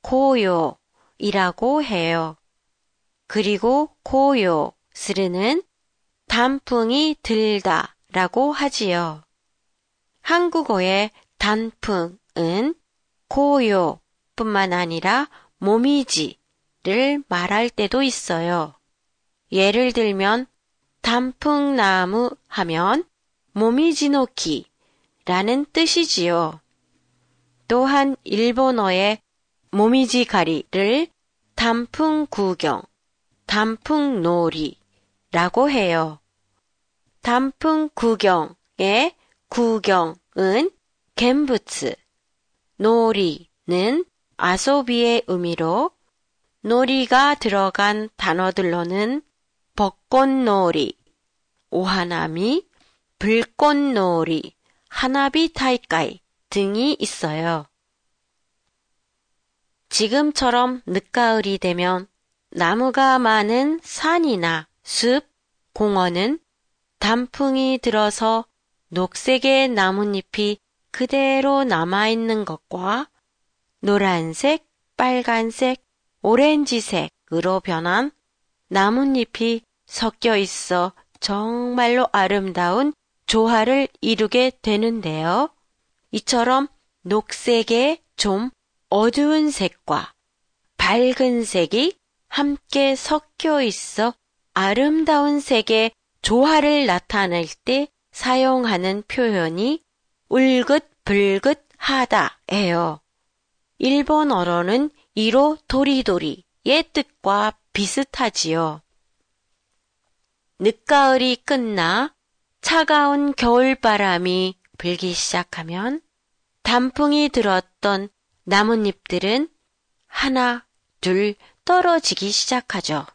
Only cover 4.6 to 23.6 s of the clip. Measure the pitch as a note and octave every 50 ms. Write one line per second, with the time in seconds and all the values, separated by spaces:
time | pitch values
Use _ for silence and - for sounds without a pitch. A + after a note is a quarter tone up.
4.6 | C#3+ - - _ _ _ _ - - - G3 F#3+ G3 F#3 F3 F3+ G3 A3+ C#4+ E4+
5.6 | F#4+ _ _ _ _ _ _ _ _ _ _ _ _ _ - A#3 A#3+ B3+ C4+ C#4
6.6 | _ - B3 A#3+ A3+ A3 A#3+ C#4 D4+ D#4 D4+ _ _ - A#3 A3 A3 G#3+ G#3+ G3+
7.6 | F#3+ G3 E3 D#3+ - - _ _ _ _ - F#3 F#3 F3+ - - C4 D4 D4+ -
8.6 | C#4+ C#4+ - - A3 G3 F3+ F3 F3 E3 D#3 D#3 D#3 _ _ _ _ _ _ _
9.6 | _ _ _ _ _ _ _ _ _ _ _ _ _ - E4 E4+ F4 F4 D#4+ E4
10.6 | D4+ - A#3 F#3+ F#3 F#3 F#3+ G3 G#3 G#3+ _ _ _ _ _ _ - G3+ G#3+ A3
11.6 | A3+ A3+ - _ - - G#3 F#3 E3+ E3+ F3+ G3+ _ _ _ - E3+ E3 E3+ G3
12.6 | A#3 D4 E4+ _ _ _ _ _ _ _ _ _ _ _ - C#4 C#4+ C#4+ C#4+ C#4
13.6 | B3+ A3 G3+ F#3+ F3 D#3 - - _ _ _ _ _ _ _ - A3+ A3 G#3 G3+
14.6 | G3 F#3+ F3+ F3 F3+ E3+ E3 E3 D#3 F#3 G#3+ B3+ C#4+ - - - _ _ _ _
15.6 | F#3 G3+ G#3 A3+ A#3+ C#4 C#4+ C#4+ C4 - - - D#3 C3+ - _ _ _ _ _
16.6 | _ _ _ _ _ E3+ F#3+ A3+ C4 C#4 C#4+ C#4+ C#4 _ - F3 F3 F3+ G3+ G#3
17.6 | A#3 A#3+ - - G#3+ G3 - B3+ C#4 C4+ A#3 - - - F3+ E3 E3 E3+ F3 F3
18.6 | D#3+ D3+ C#3+ _ _ _ _ _ _ _ _ _ _ _ _ _ _ _ - F#3
19.6 | F#3+ G3 G3+ A#3 B3 B3+ A#3 B3 A3+ G#3+ G3+ F#3+ F#3+ G3 G#3+ A#3+ B3+ - _ _
20.6 | _ _ _ _ _ _ _ _ _ A#3 A#3 B3 B3+ B3+ B3+ _ - D4 D4 C#4+
21.6 | C#4+ C#4+ C#4 B3+ G#3+ G3 F#3+ F#3 F#3 F3+ G3 A3+ B3 B3 - _ _ _ - -
22.6 | F#3+ E3+ E3 D#3+ F3 G3 A3+ D4 F4+ _ _ _ _ _ _ _ _ _ _ G3+